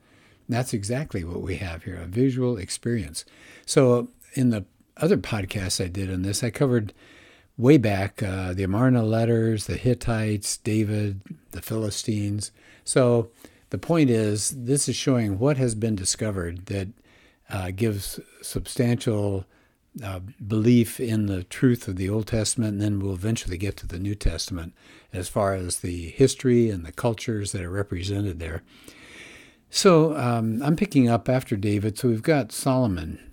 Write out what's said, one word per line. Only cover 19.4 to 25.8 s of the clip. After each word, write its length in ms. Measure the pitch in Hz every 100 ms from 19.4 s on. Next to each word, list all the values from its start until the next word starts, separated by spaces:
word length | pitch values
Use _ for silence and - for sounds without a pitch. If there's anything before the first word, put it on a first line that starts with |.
| - _ _ _ _ -
uh, 160 | 107 92 92 - 101
belief 540 | 110 113 120 113 -
in 280 | 120 110 101
the 180 | 95 92
truth 420 | - 131 120 -
of 80 | 92
the 140 | 95
Old 180 | 107 104
Testament, 460 | 113 104 - 107
and 80 | 101
then 180 | 104 101
we'll 140 | 98
eventually 440 | 92 104 113 - 90
get 200 | 98 -
to 100 | -
the 100 | 87
New 160 | 101
Testament 600 | 104 - 82 - 92 82 - - - _
as 160 | 92 90
far 240 | 117 98
as 260 | 95 90
the 300 | -